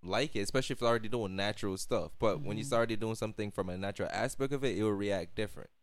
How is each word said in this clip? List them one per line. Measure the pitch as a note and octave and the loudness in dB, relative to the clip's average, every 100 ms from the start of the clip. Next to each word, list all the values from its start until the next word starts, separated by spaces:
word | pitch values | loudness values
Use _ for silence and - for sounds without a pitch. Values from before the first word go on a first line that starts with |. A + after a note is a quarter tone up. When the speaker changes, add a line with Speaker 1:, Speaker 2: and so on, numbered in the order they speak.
Speaker 1:
like | F2 G2+ D3+ - | -2 0 0 0
it, | |
especially | G2+ C3+ B2+ C3+ | 0 0 0 0
if | |
it's | A#2 | 2
already | A#2 A2 | 2 2
doing | A#2+ G#2 F#2+ | 0 0 0
natural | G2 G#2+ G#2 F#2+ | -2 0 -2 -2
stuff. | - A#2 D#2+ - | 0 0 0 2
But | A2+ F#2 | 2 2
when | G2 G#2+ | 0 -2
you | |
Speaker 2:
Mm-hmm. | C3+ | 0
Speaker 1:
start | A#2+ A#2 A2 | 2 4 2
doing | A2 A2 | 0 -2
something | G#2+ G#2+ G#2 | -4 -2 -4
from | G2 F#2 | -2 -2
a | F2+ | -2
natural | G2 G2+ G2 | -4 -2 -2
aspect | F#2+ A#2+ - C3+ | 0 -2 0 -2
of | C#3 | 0
it, | C3+ F#2+ | 0 2
it | |
will | G#2+ | 2
react | G2+ G2+ G2 E2+ - | 2 2 0 -2 -4
different. | G#2+ - - _ | -4 -6 -14 _